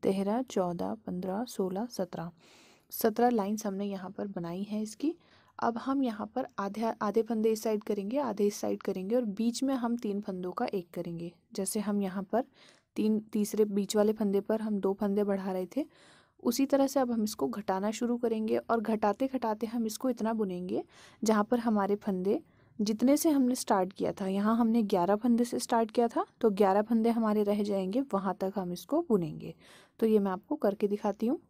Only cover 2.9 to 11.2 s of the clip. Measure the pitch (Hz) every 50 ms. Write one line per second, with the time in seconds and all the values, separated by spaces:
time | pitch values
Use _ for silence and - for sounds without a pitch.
2.9 | - - - 226 220 - 240 247 247 220 190 196 214 214 214 208 190 190 202 202
3.9 | 196 185 185 185 202 - 202 202 196 180 170 170 170 185 202 202 208 214 214 214
4.9 | - _ - 302 339 - _ _ _ - _ _ _ - - 240 226 233 - 254
5.9 | 269 277 269 240 220 208 214 214 _ 247 269 - _ - 196 202 208 214 226 226
6.9 | 220 - 220 208 202 226 220 220 233 220 214 226 220 214 - 226 220 208 214 -
7.9 | 208 202 196 202 240 285 294 240 208 202 208 208 208 - - 208 208 202 - -
8.9 | 190 185 185 190 226 254 247 208 190 202 226 233 233 - 269 269 269 254 233 233
9.9 | 240 240 - 208 196 202 208 - 190 180 180 180 180 - 233 - - 196 175 _
10.9 | - 180 175 175 170 165